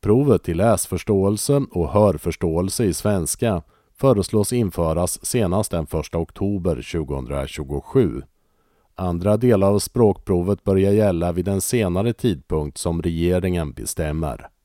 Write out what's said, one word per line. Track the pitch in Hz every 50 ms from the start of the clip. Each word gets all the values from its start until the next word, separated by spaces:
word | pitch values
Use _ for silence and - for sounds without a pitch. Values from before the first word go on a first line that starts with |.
Provet | - 101 104 123 143 143 117 85 _ -
i | 85
läsförståelse | 82 98 117 110 95 - - - 90 - - 107 98 95 98 107 104 - - 143 143 135 -
och | - 87 85 78
hörförståelse | 82 104 107 104 85 76 - 87 82 - - 85 80 82 90 95 - - 123
i | 98 85
svenska | - - 107 104 95 82 76 - - - 117 101 87 - _ _ _ _ _ _ _
föreslås | - 135 127 101 92 - - 110 101 - 123
införas | 123 117 95 85 - 85 80 80 82 90 87 - - -
senast | - - 123 110 90 90 101 107 -
den | - 85 78 -
första | - 80 76 - - 85
oktober | 82 - - - 101 98 104 98 85 92 80 62
tjugohundratjugosju. | 58 - - 85 78 67 71 67 65 60 69 69 67 69 - - 73 67 71 71 - - - 135 120 85 - 82 67 _ _ _ _ _ _ _ _ _ _ _ _ _ _
Andra | - 92 90 87 87 90 101 107 110
delar | 120 123 117 98 95 98
av | 101 101
språkprovet | - - _ 123 117 107 95 - - - 98 87 87 92 101 - _
börjar | - 98 95 95 98
gälla | 101 107 107 101 90 82 85 87
vid | 85 87 90 98
en | 98 95
senare | 90 - - 120 110 92 87 92 101 120 113
tidpunkt | _ - 127 92 69 - _ 80 78 76 73 71 -
som | - 87 85 85
regeringen | 85 87 82 82 85 87 90 90 87 95 90 87 82 73
bestämmer. | 60 - 55 - - - 80 76 76 80 80 76 60 - - - _ _